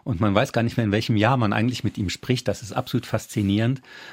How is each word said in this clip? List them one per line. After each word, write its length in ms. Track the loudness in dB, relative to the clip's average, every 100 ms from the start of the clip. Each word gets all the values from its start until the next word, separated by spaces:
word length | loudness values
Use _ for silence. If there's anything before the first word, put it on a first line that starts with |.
Und 180 | -6 0
man 140 | 4 4
weiß 180 | 2
gar 80 | 0
nicht 160 | 0 0
mehr, 80 | 2
in 60 |
welchem 260 | 2 2 2
Jahr 180 | 4 4
man 160 | 2
eigentlich 320 | 2 0 0
mit 140 | -4 -2
ihm 140 | -4
spricht. 360 | -4 -2 -2 -2
Das 140 | -4
ist 100 | -6
absolut 360 | -6 -4 -4 -4
faszinierend. 760 | -6 -4 -2 2 2 2 -2 -8 -20 -20